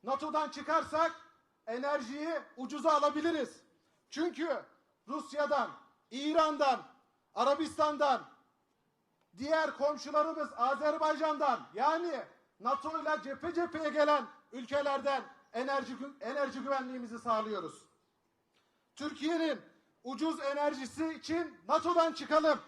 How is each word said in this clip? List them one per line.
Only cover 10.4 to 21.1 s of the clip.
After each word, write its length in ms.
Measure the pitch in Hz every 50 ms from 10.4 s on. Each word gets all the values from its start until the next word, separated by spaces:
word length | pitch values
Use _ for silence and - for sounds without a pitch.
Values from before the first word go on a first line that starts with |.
| 294 - -
Azerbaycan'dan, 1040 | - 240 262 277 220 294 302 294 320 311 311 311 269 311 311 302 285 302 277 240 214 123 - -
yani 500 | 202 254 302 320 339 349 349 311 247 190 - - _ _ _ _ _
nato'yla 640 | 196 247 277 - - 311 320 320 311 311 311 302
cephe 320 | 208 269 277 - - 339 339
cepheye 340 | 330 349 339 330 320 320 302
gelen 380 | 294 302 294 294 294 285 233 - - - _ _
ülkelerden 720 | - 254 254 214 269 285 285 285 269 269 - 277 277 262 220 - - - _ _
enerji 400 | - 226 254 269 277 269 254 -
gü-, 280 | 254 - 262 285 285 -
enerji 400 | - 226 269 294 285 262 - 262
güvenliğimizi 580 | - 269 277 269 254 254 254 254 240 220 226 226
sağlıyoruz. 680 | - 240 226 214 220 220 214 190 170 151 - - - _ _ _ _ _ _ _ _ _ _ _ _ _ _ _ _ _ _ _ _ _ _
Türkiye'nin 640 | - 277 302 294 - 254 311 339 330 320 311 269 190 - - _ _ _ _ _ _ _
ucuz 360 | 240 269 208 302 330 311 311
enerjisi 720 | 285 277 277 285 294 294 294 262 262 233 - - 320 320